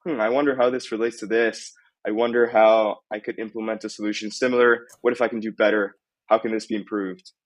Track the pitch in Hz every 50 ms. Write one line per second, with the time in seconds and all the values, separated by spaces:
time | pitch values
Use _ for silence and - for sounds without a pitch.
0 | - 180 147 113 107 113 123 139 147 143 131 127 123 127 127 127 - - 117 107
1 | 117 117 113 - 113 98 113 117 117 110 104 - - - - _ _ _ _ _
2 | - 104 107 110 120 117 117 120 117 113 117 107 110 110 113 110 110 104 - -
3 | _ - 107 107 - 123 107 - 113 104 110 113 110 113 110 107 - 107 - -
4 | 104 104 104 - 110 104 - - 131 127 123 123 123 120 117 117 - - - _
5 | - 120 123 120 120 110 120 110 107 113 98 - 107 104 107 107 101 98 - _
6 | _ _ _ _ _ - 110 110 - 113 110 107 - - 113 104 95 - 107 101
7 | 98 92 92 92 - - _ _ _